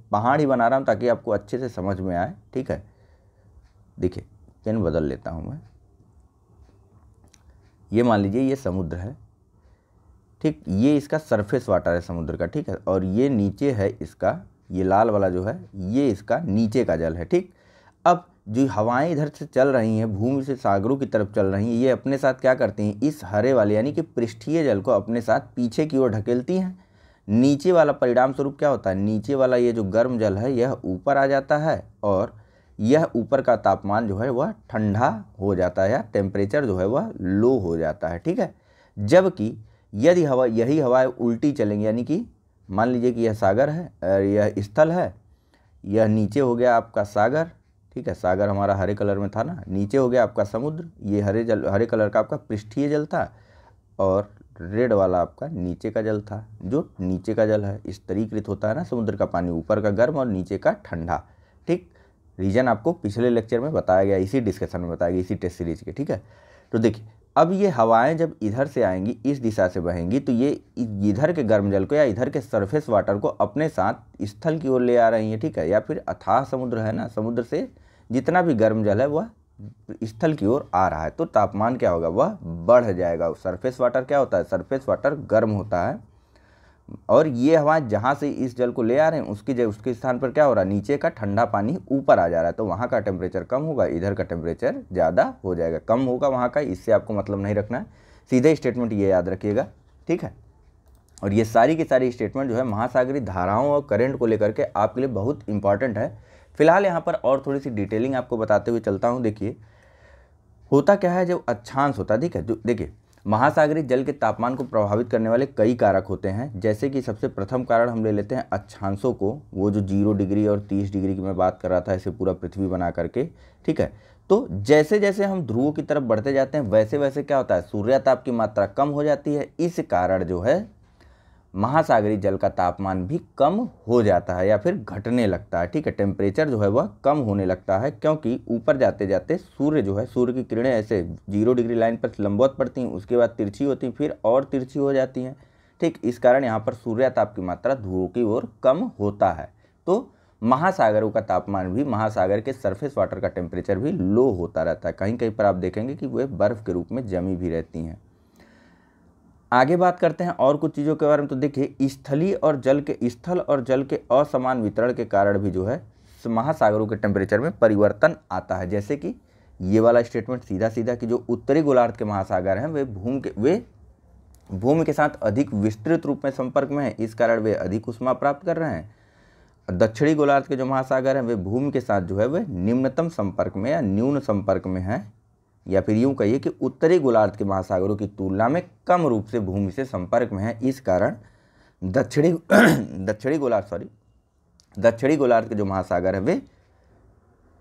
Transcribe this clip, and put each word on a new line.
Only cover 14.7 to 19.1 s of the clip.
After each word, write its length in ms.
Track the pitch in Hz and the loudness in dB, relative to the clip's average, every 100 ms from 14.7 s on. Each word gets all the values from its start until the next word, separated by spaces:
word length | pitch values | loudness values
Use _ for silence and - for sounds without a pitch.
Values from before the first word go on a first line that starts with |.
ये 120 | 90 | -4
लाल 260 | 92 98 117 | 2 4 4
वाला 200 | 104 95 | 4 2
जो 140 | 90 | 0
है 160 | 95 175 - 98 | -4 -6 -12 -10
ये 320 | 92 120 143 | -4 0 0
इसका 280 | 104 - 123 | -2 -2 -4
नीचे 440 | 170 101 113 127 117 | 0 0 2 0 0
का 100 | 82 | 0
जल 200 | 82 82 | -2 -4
है, 100 | 82 | -2
ठीक। 260 | 175 180 _ _ _ _ _ 170 | -2 -2 _ _ _ _ _ 2
अब 200 | 175 - _ - | 2 -2 _ -6
जो 180 | 110 135 | 0 0
हवाएं 440 | 104 110 123 160 | 0 0 0 0